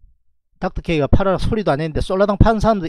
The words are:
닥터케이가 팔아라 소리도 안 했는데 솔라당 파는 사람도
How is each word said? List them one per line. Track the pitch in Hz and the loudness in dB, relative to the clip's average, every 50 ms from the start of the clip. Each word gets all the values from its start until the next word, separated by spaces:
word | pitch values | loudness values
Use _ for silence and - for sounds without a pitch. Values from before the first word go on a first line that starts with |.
| - - _ _ _ _ _ _ _ _ _ - | -20 -20 _ _ _ _ _ _ _ _ _ -6
닥터케이가 | - 190 - - 151 - 170 151 139 123 | -6 -6 -6 -6 -4 -2 0 0 2 2
팔아라 | - - 196 196 185 - | 2 2 2 2 0 0
소리도 | - - 233 220 196 170 | 0 -2 -2 -2 0 0
안 | 143 139 | 0 0
했는데 | 160 160 147 139 | -2 -4 -4 -4
솔라당 | - - 190 190 202 202 202 - | -4 -2 0 0 0 0 2 2
파는 | - 220 226 208 | 2 2 2 2
사람도 | 202 220 226 196 160 | 2 0 0 0 -2